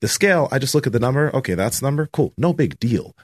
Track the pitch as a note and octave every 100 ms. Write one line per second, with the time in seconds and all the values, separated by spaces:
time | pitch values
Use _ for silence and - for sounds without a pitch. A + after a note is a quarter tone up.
0 | G#2+ - G3+ F3 C#3 C3+ C3 D3+ C3 A2
1 | B2 C3+ D3+ C3+ A2+ F2 G#2+ - C3+ D3
2 | D#3 - C#3 - E3+ E3 C#3 - A#2 G2+
3 | - -